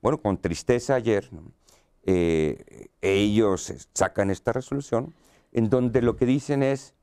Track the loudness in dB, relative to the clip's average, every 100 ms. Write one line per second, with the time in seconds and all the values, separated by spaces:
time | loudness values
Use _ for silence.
0 | 0 0 -2 -2 -2 -6 0 0 2 0
1 | 2 0 -2 -18 -20 _ _ _ _ _
2 | 0 2 2 2 0 -4 -14 -20 -20 _
3 | 0 2 2 4 2 0 -4 -12 -10 -2
4 | -2 0 -2 -2 -4 -4 -4 -8 -4 -4
5 | -4 -16 _ _ _ -2 2 2 2 2
6 | 0 0 0 0 0 -2 0 -2 -8 _